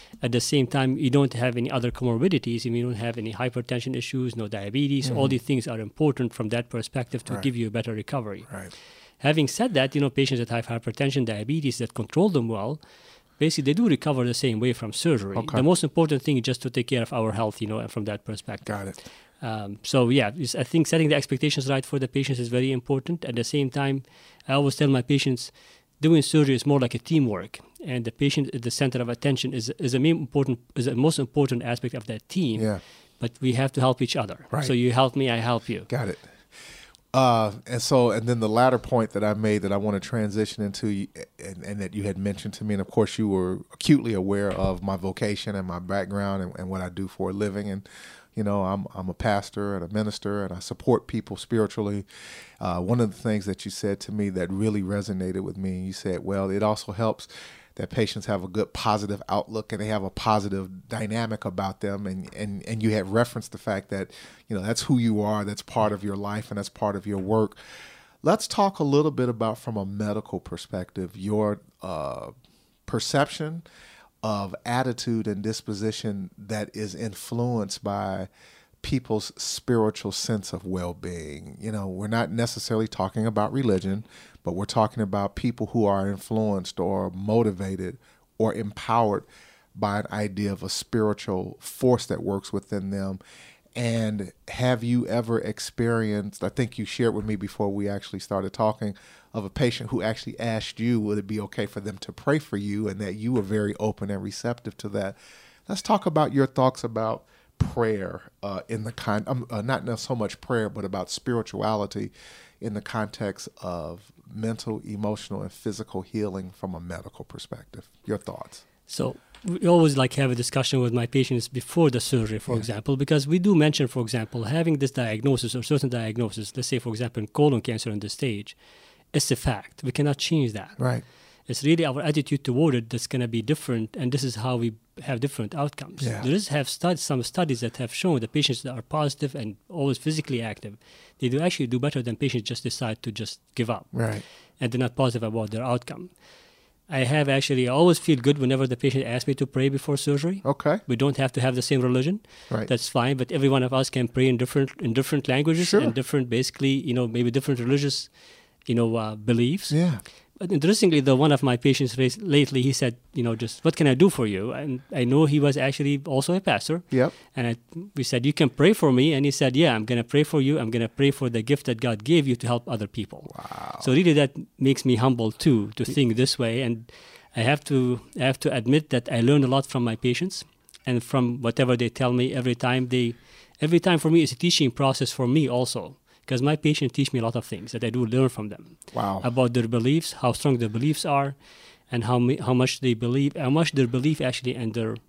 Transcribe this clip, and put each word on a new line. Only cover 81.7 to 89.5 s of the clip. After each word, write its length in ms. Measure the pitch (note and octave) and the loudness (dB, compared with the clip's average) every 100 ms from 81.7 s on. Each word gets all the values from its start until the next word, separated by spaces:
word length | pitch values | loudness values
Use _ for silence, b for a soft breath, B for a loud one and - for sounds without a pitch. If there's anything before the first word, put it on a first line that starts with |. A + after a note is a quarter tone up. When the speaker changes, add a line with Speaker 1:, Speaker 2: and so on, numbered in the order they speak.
Speaker 2:
know, 160 | G#2+ F#2+ | -6 -6
we're 180 | F#2 G#2 | -6 -2
not 240 | A2+ F2 | 0 0
necessarily 560 | A2+ A#2+ - - A2 A2 | -2 -4 -4 -2 0 0
talking 400 | - F#2+ A#2 A2+ | -2 -2 0 0
about 260 | G#2 G#2 | 0 0
religion, 520 | C3+ B2 F#2+ F#2+ G2 - B B B | 0 2 2 0 -4 -6 B B B
but 80 | F2 | -6
we're 120 | F2 | -4
talking 380 | G#2 A#2 G#2+ A2+ | -2 2 2 0
about 320 | G2+ G2+ G2+ | -2 0 -2
people 320 | - B2 A#2+ G#2+ | -2 -4 -2 -2
who 180 | A#2 G2+ | 2 2
are 220 | G2 G2 | 2 0
influenced 720 | G2 - A2 G#2+ G2 F2+ - | -4 -4 -2 0 -2 -4 -4
or 320 | F2+ G2 F#2+ | -2 -2 -4
motivated 880 | F#2 G2+ A2 A2 F#2 F#2+ F#2+ F2+ - b b b - | -4 2 4 4 0 -4 -4 -6 -10 b b b 0
or 160 | A2 | 0
empowered 680 | - G#2 - - A#2 A2 G2+ - b b | 0 -6 -8 0 2 4 0 -4 b b